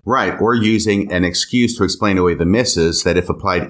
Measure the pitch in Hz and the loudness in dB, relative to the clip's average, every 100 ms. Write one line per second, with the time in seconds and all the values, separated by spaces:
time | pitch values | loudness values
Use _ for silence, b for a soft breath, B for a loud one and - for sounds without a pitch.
0 | - 131 98 - 104 120 107 110 107 101 | -4 -2 -2 0 0 2 2 2 2 0
1 | 87 90 90 87 - 123 117 - 92 - | 0 0 -2 -2 -2 0 0 0 -2 0
2 | 104 95 90 82 85 107 120 90 82 82 | 0 2 2 0 2 2 0 0 0 0
3 | 90 87 87 - 98 90 87 | 0 0 -2 -4 -2 -2 0